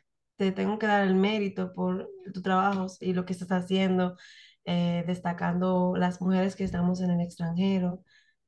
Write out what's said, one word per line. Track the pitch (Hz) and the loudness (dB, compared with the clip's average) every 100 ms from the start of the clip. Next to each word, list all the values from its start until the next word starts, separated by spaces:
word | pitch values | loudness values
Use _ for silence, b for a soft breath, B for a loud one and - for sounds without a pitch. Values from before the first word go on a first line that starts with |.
| _ _ _ - | _ _ _ -2
te | 196 | -2
tengo | 190 190 214 | 0 -2 0
que | 214 | 2
dar | 202 196 | 4 4
el | |
mérito | 185 196 220 202 185 185 | 4 4 2 -2 -2 -6
por | 180 180 185 403 392 370 | -2 -2 -2 -6 -14 -12
tu | 190 | -8
trabajo | 180 185 196 196 185 185 | 0 2 2 0 -4 -4
y | 185 | -4
lo | 180 180 | -2 -4
que | |
estás | 185 180 | -6 -2
haciendo, | 180 180 190 190 185 180 180 B B B B | -2 0 2 2 2 0 -2 B B B B
eh, | - 175 175 175 170 | -4 0 0 0 -2
destacando | 180 175 175 175 175 185 185 180 180 | -4 -4 -2 -2 0 2 2 2 2
las | 180 180 | 0 0
mujeres | 180 185 190 190 | 0 2 2 -2
que | |
estamos | 190 175 175 180 | -4 0 0 0
en | 180 | 0
el | 175 | 0
extranjero, | 175 - 170 170 196 190 180 180 b b b b | -2 -4 -4 0 2 2 0 -4 b b b b